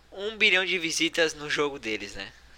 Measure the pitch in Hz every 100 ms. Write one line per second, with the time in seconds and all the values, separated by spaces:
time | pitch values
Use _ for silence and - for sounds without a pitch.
0 | _ 190 208 214 214 185 185 180 165 151
1 | 160 170 160 151 147 143 147 139 110 107
2 | 101 101 98 - -